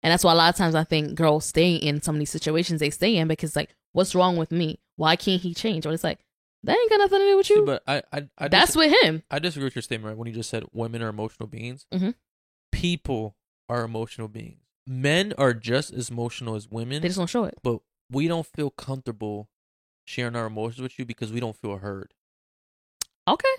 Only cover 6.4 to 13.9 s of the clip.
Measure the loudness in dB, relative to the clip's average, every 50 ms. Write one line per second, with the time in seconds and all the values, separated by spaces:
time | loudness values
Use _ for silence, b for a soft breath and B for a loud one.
6.4 | _ _ _ _ -2 0 2 2 4 6 6 6 6 6 4 4 6 6 6 4
7.4 | 6 6 6 6 6 4 0 -2 _ -2 -2 -2 -2 _ -10 -10 -10 -10 _ -6
8.4 | -2 4 6 6 6 6 4 4 4 6 6 6 6 4 2 -2 -6 _ -6 -4
9.4 | -4 -4 -4 -4 -4 -4 -4 -6 -6 -6 -8 -6 -6 -10 -10 -8 -10 -8 -8 -8
10.4 | -8 -4 -6 -6 -6 -8 _ -6 -6 -6 -4 -6 -6 -6 -6 -6 -8 -8 -8 _
11.4 | -14 -12 -12 -12 -12 -12 -12 -14 -14 _ -4 -2 -2 -2 -2 _ _ _ _ _
12.4 | _ _ _ _ _ _ -4 0 2 2 0 0 _ -4 -4 -4 -4 -6 _ _
13.4 | _ _ _ _ _ _ -4 -4 -4 -4